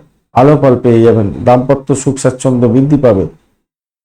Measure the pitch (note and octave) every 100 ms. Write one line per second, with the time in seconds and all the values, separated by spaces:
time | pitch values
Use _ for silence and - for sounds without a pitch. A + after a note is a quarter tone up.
0 | - _ _ A#2+ C#3 C#3+ C#3 B2 B2 A#2
1 | A#2 A2 G2+ - G#2 B2+ B2+ C#3 C#3 C#3
2 | C#3+ C3 C3 B2+ C3+ B2 A#2+ B2 C#3 C#3+
3 | B2 G2 D#2+ - _ _ _ _ _ _